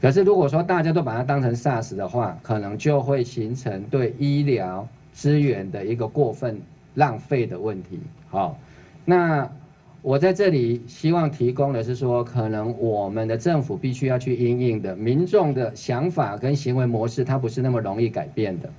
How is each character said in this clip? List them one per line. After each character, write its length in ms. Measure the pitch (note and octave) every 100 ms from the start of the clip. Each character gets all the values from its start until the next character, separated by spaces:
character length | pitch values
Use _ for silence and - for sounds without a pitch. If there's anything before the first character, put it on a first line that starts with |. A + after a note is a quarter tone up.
可 100 | C3+
是 120 | D3+
如 140 | G3 G3
果 100 | C#3+
说 160 | D#3
大 200 | F3 F3
家 100 | D#3+
都 100 | D#3+
把 140 | C3 A2+
它 60 |
当 180 | B2+ C#3+
成 140 | B2+
sars 420 | A#2+ D3 A#2+ A2+ F#2+
的 100 | F#2+
话， 320 | B2 G#2+ E2+
可 160 | - G#2+
能 180 | G2+ G#2
就 240 | D3+ C#3+
会 240 | B2+ C#3
形 300 | B2 - A2
成 280 | B2+ A#2 G2
对 300 | G#2+ C#3 A#2+ -
医 240 | C#3+ C#3+
疗 440 | C#3+ A#2 F#2 F#2 A#2 - -
资 260 | - C#3+ D3
源 280 | C#3+ G2+ F#2+
的 140 | G2+
一 120 | G2 A#2
个 100 | A2
过 240 | D3+ C3
分 280 | - B2 G#2+ - - -
浪 240 | - C#3 A2+
费 280 | - C#3 A2
的 120 | F2+
问 240 | G#2+ G2
题。 160 | E2+ F2 D#2 - -
好， 300 | F#2+ F2+ D2+ - - - - -
那 440 | F3+ E3+ D3+ B2+ - - - - -
我 160 | C#3+ C#3
在 140 | F#3
这 160 | F#3+ G3+
里 340 | D3+ A#2+ A#2+ -
希 260 | - D#3
望 180 | E3+ D#3
提 220 | - A#2+
供 200 | B2+ C#3
的 100 | B2+
是 120 | A2+ B2
说， 260 | B2+ B2
可 260 | A#2+ B2 A2
能 300 | G#2+ A2+ A#2+
我 300 | A#2 G#2 G2
们 180 | G#2+ A2+
的 100 | A2+
政 260 | F3 D#3+
府 140 | B2+ -
必 160 | C3
须 140 | B2 C3
要 120 | B2+
去 160 | B2+
因 260 | A#2+ A#2+ A#2+
应 200 | B2+ A2
的， 140 | F#2+ F#2
民 300 | A2 C3+ F3+
众 260 | G#3 D#3+
的 220 | B2+ A2+
想 360 | - - A#2+ -
法 260 | - A2 G#2
跟 180 | B2+
行 220 | C#3+ C3 B2+
为 100 | B2
模 220 | A#2+ A#2
式， 160 | A#2
它 120 | B2+ C3
不 120 | B2
是 120 | B2+
那 100 | B2+
么 100 | B2
容 200 | G2+ G2+
易 80 | A#2
改 180 | G2+ C#2+
变 300 | - G#2 F2
的。 100 | -